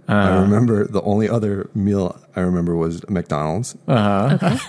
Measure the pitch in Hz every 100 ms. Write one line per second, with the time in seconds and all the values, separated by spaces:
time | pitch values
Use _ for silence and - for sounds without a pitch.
0 | - 104 98 92 98 104 120 104 - 101
1 | - 104 107 117 104 98 - 104 98 101
2 | 90 - - 95 90 90 85 82 82 85
3 | - 92 82 73 78 87 127 - - 127
4 | 104 98 120 - 180 254